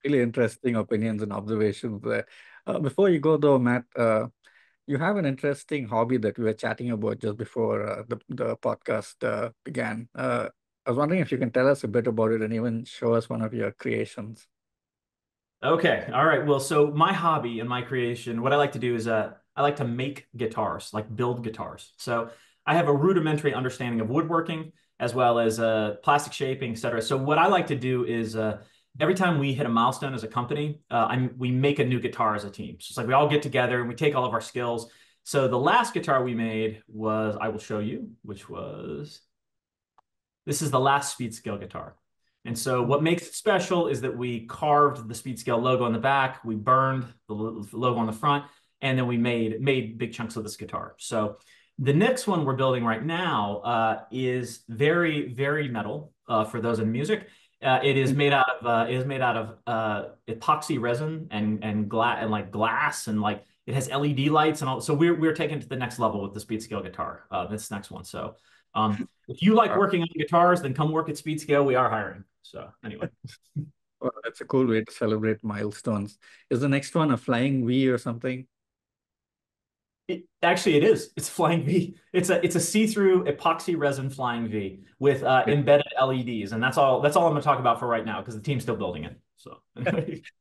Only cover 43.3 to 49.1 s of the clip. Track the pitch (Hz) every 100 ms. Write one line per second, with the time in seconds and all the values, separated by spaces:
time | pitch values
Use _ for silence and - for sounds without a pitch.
43.3 | - 214 190 180 175 165 127 127 120 123
44.3 | 117 113 - 151 147 147 123 110 117 131
45.3 | 117 - 117 131 127 120 113 135 139 127
46.3 | - 113 107 104 131 135 131 123 - -
47.3 | 107 110 110 101 113 123 117 110 104 147
48.3 | 143 - _ _ _ 139 127 123